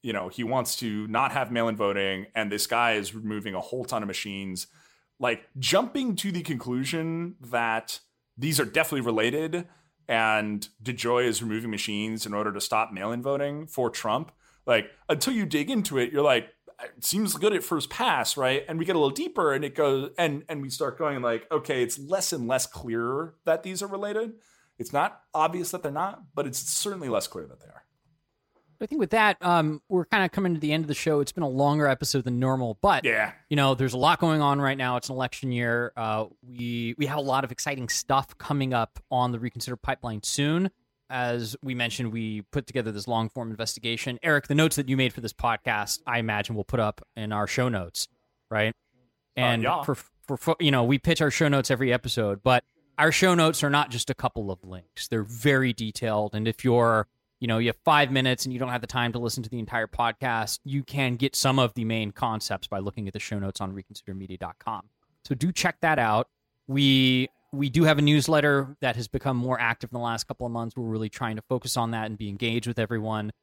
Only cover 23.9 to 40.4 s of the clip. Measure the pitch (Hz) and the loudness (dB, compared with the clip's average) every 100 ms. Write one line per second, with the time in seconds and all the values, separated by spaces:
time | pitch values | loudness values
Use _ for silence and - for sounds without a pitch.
23.9 | 196 202 208 226 226 _ _ _ _ 117 | -6 -4 -4 -6 -10 _ _ _ _ -4
24.9 | 143 180 - _ 147 160 175 170 180 151 | 0 0 -2 _ 2 2 2 -4 -4 -6
25.9 | 143 185 202 160 - 143 120 - - 202 | -4 -4 -6 -12 -6 -4 -4 -4 -4 -2
26.9 | 190 143 110 - 95 73 65 - - _ | -4 -2 -2 -2 -10 -14 -18 -20 -20 _
27.9 | _ _ _ _ _ _ _ _ _ 214 | _ _ _ _ _ _ _ _ _ -6
28.9 | 302 208 220 214 196 180 175 156 151 _ | -2 2 4 4 4 2 4 4 -2 _
29.9 | 185 160 220 185 - 185 165 151 156 151 | -2 2 2 2 2 0 0 2 0 0
30.9 | 143 - 147 139 - 151 131 143 151 147 | -2 2 2 0 -2 -2 2 4 4 4
31.9 | 131 143 139 127 123 131 131 120 104 202 | 2 0 0 0 0 2 2 -2 2 4
32.9 | 160 123 110 107 - _ 147 139 127 131 | 4 4 2 0 -4 _ 2 4 4 0
33.9 | 123 139 165 170 156 143 139 139 135 127 | 4 4 4 4 4 4 4 2 0 0
34.9 | 123 - 131 127 - 135 120 120 117 120 | -2 -4 -4 -4 -4 -4 0 0 0 -2
35.9 | - 110 110 110 - 123 123 120 120 117 | -4 -2 -2 -4 -10 -20 -8 -6 -4 -4
36.9 | 117 143 151 139 131 131 - - 139 120 | -4 -4 -2 0 0 0 -6 -6 -6 -4
37.9 | - - 135 135 - - 143 135 123 113 | -4 0 0 0 -10 -2 0 2 0 -2
38.9 | - - 127 123 120 120 120 123 123 - | -6 -4 0 0 -2 -6 -6 -10 -8 -6
39.9 | 135 120 107 - - | -4 -4 -6 -4 0